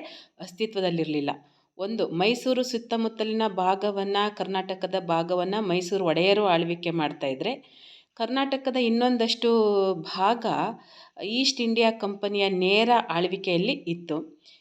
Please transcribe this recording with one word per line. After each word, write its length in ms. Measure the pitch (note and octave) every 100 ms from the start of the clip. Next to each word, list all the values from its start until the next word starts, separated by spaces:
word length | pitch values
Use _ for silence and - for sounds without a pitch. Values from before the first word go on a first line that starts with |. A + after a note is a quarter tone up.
| - - - -
ಅಸ್ತಿತ್ವದಲ್ಲಿರ್ಲಿಲ್ಲ. 920 | F#3 - A3 G3 F#3 E3+ D#3 D3+ C#3+ D3 - _ _ -
ಒಂದು 320 | G3 A3+ E3+
ಮೈಸೂರು 540 | E3 G3+ A#3+ C4 B3+
ಸುತ್ತಮುತ್ತಲಿನ 800 | B3 A3+ A#3 - A3+ A3 A3 A3 A3
ಭಾಗವನ್ನ, 680 | F#3 F#3 G3 G#3 G3 G3 G3+ G#3 G#3
ಕರ್ನಾಟಕದ 580 | F3+ F#3+ F#3+ F#3 F#3 F#3
ಭಾಗವನ್ನ 540 | E3+ E3 E3+ F3+ F3+ G#3
ಮೈಸೂರು 460 | G3+ F3 F3+ G3
ಒಡೆಯರು 420 | F3 D#3 F#3 G3+ G3+
ಆಳ್ವಿಕೆ 440 | E3+ E3+ E3+ F3
ಮಾಡ್ತಾ 360 | E3 D3 D3 C#3
ಇದ್ರೆ, 560 | C3 F3 C#4 - - - - _
ಕರ್ನಾಟಕದ 600 | - A3+ C4 C4+ C4+ C4+ B3+
ಇನ್ನೊಂದಷ್ಟು 760 | A#3 A#3 B3 B3 A3+ - A#3 A#3 G#3+ G3+ F#3+
ಭಾಗ 520 | F3 D#3+ F#3 F#3+ A#3 A3 D3 F#3 A3+ - - - -
ಈಸ್ಟ್ 360 | F#3+ A#3+ C4 -
ಇಂಡಿಯಾ 300 | A#3 A3+ A3+
ಕಂಪನಿಯ 580 | A3+ G3+ G3+ G3+ G3+ G3
ನೇರ 420 | F#3 F#3 G3+ A#3 A#3 A#3
ಆಳ್ವಿಕೆಯಲ್ಲಿ 640 | E3+ F3+ F#3 G3 F3 G#3
ಇತ್ತು. 680 | C#4 - E3+ E3+ D#3 - - - -